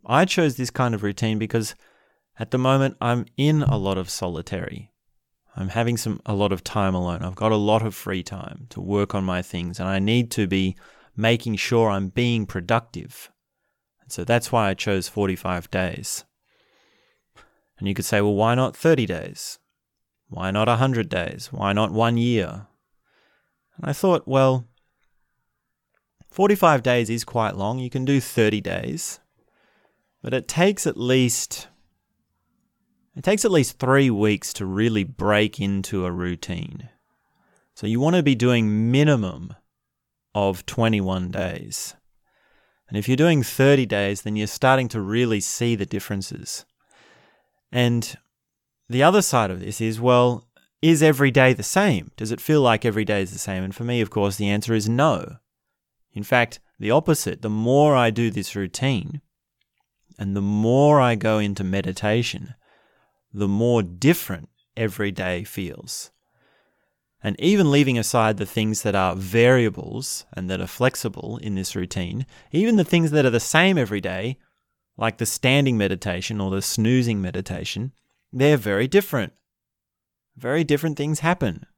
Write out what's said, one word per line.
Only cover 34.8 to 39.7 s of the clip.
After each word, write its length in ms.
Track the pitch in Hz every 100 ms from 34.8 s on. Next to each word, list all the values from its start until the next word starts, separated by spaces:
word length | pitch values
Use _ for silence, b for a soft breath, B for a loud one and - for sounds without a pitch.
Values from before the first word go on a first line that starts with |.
| 113 110
break 560 | 95 131 95 104 107 -
into 460 | 98 98 92 98 90
a 60 |
routine. 800 | 87 90 87 - 85 - - 123 _ _ _ _ _ _ _ _ -
So 120 | 104
you 120 | 113
want 160 | 147 180
to 80 |
be 120 | 143 127
doing 560 | 123 120 110 107 113
minimum 640 | 131 147 139 98 82 87 - _